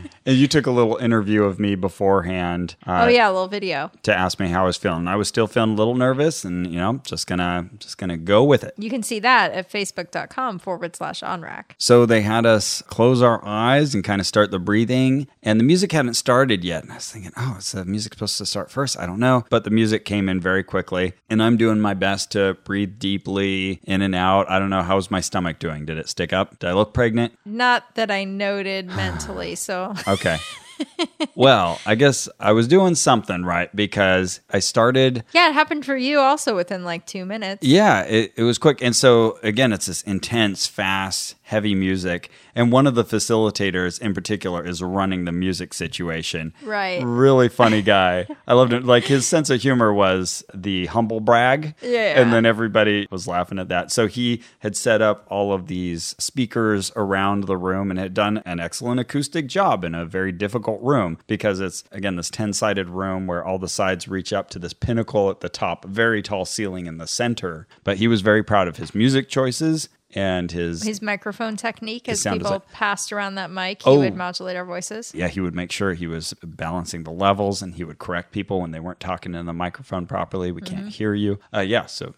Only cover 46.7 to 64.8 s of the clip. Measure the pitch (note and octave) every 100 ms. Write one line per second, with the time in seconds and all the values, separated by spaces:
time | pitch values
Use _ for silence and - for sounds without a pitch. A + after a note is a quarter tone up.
46.7 | G#3 F#3+ F3+ B2 A#2+ C3+ C3 A#2+ - A#2
47.7 | A2 G2+ G2 F#2 F2+ G2+ D4+ - B2 B2+
48.7 | A#2+ B2+ A#2+ A#2+ C#3 - E3 C#3+ B2+ C#3
49.7 | B2 A2 G2+ F#2+ F#2 F#2 - - G2 G2+
50.7 | F#2 F2 A2+ A2 A2+ A2 A#2 B2 C#3+ D3+
51.7 | - B3 A#3+ G#3 C#3 A#2+ A#2 A2+ G#2+ A2+
52.7 | A2 G#2+ G#2 G2 F#2 F2+ F2 F2 G2 F#2
53.7 | F2+ F2 - G#2+ B2 A#2+ A#2 - _ G#2+
54.7 | G2 B2 G#2+ A2 G2+ - G2+ G2+ F#2+ F2
55.7 | F#2 F2+ E2+ - - - - A#2 A#2+ A2
56.7 | G#2 F#2 A2+ G2 F#2+ G2 G2+ F#2+ F#2 F#2
57.7 | F#2+ G2 F#2 F#2+ G2+ G#2 G#2+ F#2 E2+ E2+
58.7 | - A#2+ B2 A#2+ C#3+ C#3+ E3 C3+ F#3+ F#3+
59.7 | G#2 F2 E2 E2 F#2+ F#2+ F2 G2+ A#2 A2
60.7 | G#2+ B2 C#3 F2 E2+ - G#2+ G#2+ F#2 F#2+
61.7 | - - G#2 G2 F2 E2 - G#2+ F#2+ A2
62.7 | G2 F2 F2+ F#2+ F#2 F#2 F2 F2 F#2+ F2+
63.7 | - F#2+ F2+ F#2+ F#2+ - G2 - F#2+ E2+
64.7 | -